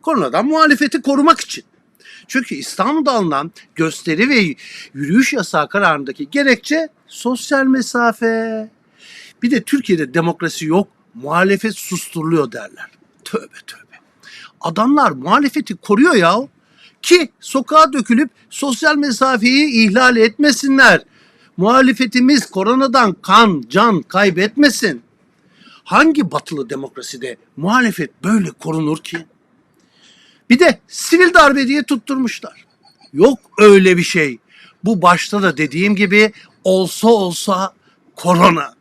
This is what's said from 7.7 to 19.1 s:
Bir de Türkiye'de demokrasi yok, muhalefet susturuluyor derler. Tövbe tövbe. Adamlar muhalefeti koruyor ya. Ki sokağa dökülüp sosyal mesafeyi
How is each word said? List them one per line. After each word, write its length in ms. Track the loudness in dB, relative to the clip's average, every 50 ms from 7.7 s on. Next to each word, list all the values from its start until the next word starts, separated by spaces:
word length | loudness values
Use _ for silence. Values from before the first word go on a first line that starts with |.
| 0 0 -2 -4 -4 -2 -2 -2 -2 -2 -4 -2 -2 -2 -6 -6 -8 -10 -12 -14 _ _ _ _ _ _ -20 -20 -20 -20 -20 -20 _ _
Bir 80 | -2 -2
de 120 | -2 -2
Türkiye'de 520 | -2 -4 -6 -6 -2 -2 -2 -2 -2 -4 -4
demokrasi 520 | -2 -2 -2 -4 _ -8 -8 -8 -8 -4
yok, 220 | -2 -2 -2 -2 _ _ _ _ _ _
muhalefet 640 | -16 -10 -4 -2 0 0 0 0 -2 -2 -6 -8 -8
susturuluyor 760 | -10 -10 -10 -10 -10 -10 -10 -8 -4 -2 -2 -2 -2 -4
derler. 380 | -8 -16 -16 -16 -18 -20 -20 -20 _ _ _ _ _ _ _
Tövbe 340 | -10 -10 -10 -10 -10 _ -20 _
tövbe. 340 | -20 -20 -20 _ _ -20 _ _ _ _ _ _ -20 -20 -20 -20 -20 _ _
Adamlar 500 | -10 -8 -4 -2 0 0 2 2 0 0
muhalefeti 680 | -2 -4 -2 -2 0 0 0 -2 -4 -6 -8 -8 -12
koruyor 380 | -12 _ -2 2 2 4 4 4
ya. 220 | 4 2 2 2 0 -4 -8 _ _ _ _ _ _ _ _ _ _
Ki 300 | 0 2 2 2 2 -2 _ _
sokağa 520 | -18 -6 -6 -6 -4 2 4 4 4 4
dökülüp 380 | 2 -6 -2 0 0 0 0 -2 _ _ _ _
sosyal 460 | -10 -8 -6 -6 -4 -2 0 0 0
mesafeyi 680 | 0 -2 -4